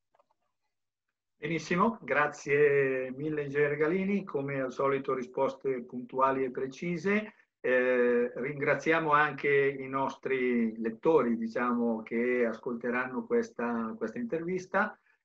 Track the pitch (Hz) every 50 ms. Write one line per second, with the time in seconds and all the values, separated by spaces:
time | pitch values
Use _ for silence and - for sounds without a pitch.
0 | _ _ _ _ _ _ _ _ _ _ _ _ _ _ _ _ _ _ _ _
1 | _ _ _ _ _ _ _ _ 147 156 165 156 - - 180 180 208 226 220 -
2 | 156 127 131 143 147 147 - - - 143 143 147 151 143 139 143 139 135 131 131
3 | 127 127 127 131 151 156 151 147 143 139 135 147 147 147 147 147 156 151 180 190
4 | 190 196 202 196 - - - 139 139 139 139 135 135 131 - - 139 135 139 135
5 | 135 143 131 127 120 - - 135 135 123 - - - 139 131 123 117 - 127 123
6 | 123 - 135 131 131 135 135 135 131 127 123 - 135 135 - - 180 175 175 160
7 | 180 196 202 214 214 - - _ _ _ _ _ - 123 127 127 127 127 127 123
8 | 120 120 120 120 120 123 - - 120 143 147 139 143 147 139 - - 160 160 160
9 | 160 151 147 147 147 143 139 139 - 143 143 139 139 139 139 135 131 131 135 135
10 | 135 123 - - - 127 135 127 127 123 120 120 117 110 110 113 110 113 113 -
11 | - 160 165 147 120 120 113 113 113 113 - 131 123 120 120 120 117 117 113 107
12 | 110 - 120 117 120 123 123 123 120 113 107 - - 131 120 113 120 120 120 123
13 | 127 123 127 123 113 - 120 117 110 - - - 117 120 117 117 113 110 110 -
14 | 113 107 - 123 120 113 165 160 170 175 185 180 - - - 208 226 - - -
15 | _ _ _ _ _